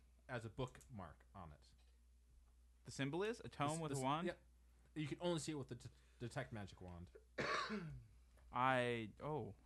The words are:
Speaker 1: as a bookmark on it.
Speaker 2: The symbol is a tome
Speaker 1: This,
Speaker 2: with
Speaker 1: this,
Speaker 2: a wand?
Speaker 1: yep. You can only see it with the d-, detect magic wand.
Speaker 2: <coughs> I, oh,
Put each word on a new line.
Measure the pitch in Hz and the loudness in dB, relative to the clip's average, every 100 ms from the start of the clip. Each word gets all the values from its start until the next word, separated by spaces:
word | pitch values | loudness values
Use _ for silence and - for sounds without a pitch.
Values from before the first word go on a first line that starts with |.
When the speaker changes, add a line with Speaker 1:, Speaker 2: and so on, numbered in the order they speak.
| - - - | -20 -20 -6
Speaker 1:
as | 123 | -4
a | 110 | -4
bookmark | - - - - 117 85 69 - 98 | -2 -2 -4 -12 -10 -10 -12 -16 -12
on | 82 | -12
it. | 71 - - - - - - - - - - - - - | -14 -20 -20 -20 -20 -20 -20 -20 -20 -20 -20 -20 -18 -8
Speaker 2:
The | |
symbol | 127 139 160 | -2 0 2
is | 214 240 | 0 -2
a | - | -6
tome | - 143 | 0 0
Speaker 1:
This, | 160 | 2
Speaker 2:
with | 156 | 0
Speaker 1:
this, | 139 | 2
Speaker 2:
a | |
wand? | 131 151 180 | 4 4 2
Speaker 1:
yep. | - - - - - - 156 | -2 -8 -20 -20 -20 -10 -4
You | 147 | -2
can | 165 | 0
only | 175 165 | 2 2
see | - | 2
it | 151 | -2
with | 123 | -4
the | 117 | -8
d-, | - - - - | -10 -14 -20 -8
detect | 120 143 127 | -4 -4 -4
magic | 110 98 - | -4 -8 -10
wand. | 90 87 90 - - - | -10 -10 -12 -14 -8 -2
Speaker 2:
<coughs> | - - - 214 160 131 113 - - - - | 2 2 2 -2 -4 -8 -12 -20 -20 -20 -2
I, | 123 131 127 120 117 110 - | 4 6 8 6 4 0 -4
oh, | 147 151 107 95 | -2 -2 -2 -8